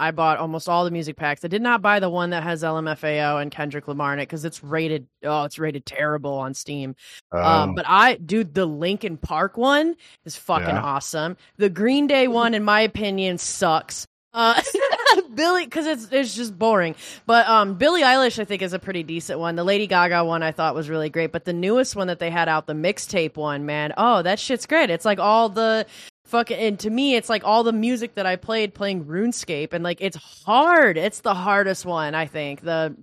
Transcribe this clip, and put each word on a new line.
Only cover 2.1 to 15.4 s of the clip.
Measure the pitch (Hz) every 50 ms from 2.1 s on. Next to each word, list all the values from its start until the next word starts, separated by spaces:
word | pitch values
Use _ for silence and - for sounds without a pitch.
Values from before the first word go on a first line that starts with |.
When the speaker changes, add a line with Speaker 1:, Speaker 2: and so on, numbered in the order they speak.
Speaker 1:
one | 170 175 175 175
that | 175 170 160
has | 170 170 156 160
L | 160 160
M | 160 160 156
F | 151 - -
A | 151 151 151
O | 147 147 147
and | 147 147 147 -
Kendrick | - 151 147 139 147 -
Lamar | - 143 143 147 143 143
in | 143
it | 143
'cause | - - 156 147
it's | 165 - - -
rated, | 143 151 160 160 160 156 147 127 - _ _ -
oh, | 147 151 151 147
it's | 143 - -
rated | 160 156 143 139 120
terrible | - - - 147 151 151 147 135 143 139
on | 135 135 131 135
Steam. | - - - 147 143 135 131 131 - - - - - - _
Um, | - 87 87 165 165 160 151 98
Speaker 2:
Oh. | 92
Speaker 1:
but | - - 147
I, | 175 196 220 254 247
dude, | - 170 147 190 220 226 165 143
the | 190 190
Linkin | 165 151 147 165 180 196 208 - 202 165
Park | 147 - - 165 156 180 196 -
one | 233 233 269 285 294 311 330 339 - - - - _ -
is | 165 -
fucking | - - - 180 156 170 170
Speaker 2:
Yeah. | 175 196 -
Speaker 1:
awesome. | 143 139 139 - - - 156 156 165 180 - _ _ _
The | - 208 202
Green | 170 160 208 240 262 285 294 285
Day | 285 269 262
one, | 254 233 233 233 233 233
in | 208 208
my | 208 208 214
opinion, | 220 214 214 208 214 202 190 190 190 185 180 170
sucks. | - - - - 190 170 160 160 - - - - - - _ _ _ _ -
Uh, | 226 233 226 233 - - 571 - 415 539 554 539
<laughs> | - 480 554 453 - 370 294 226
Billie, | 214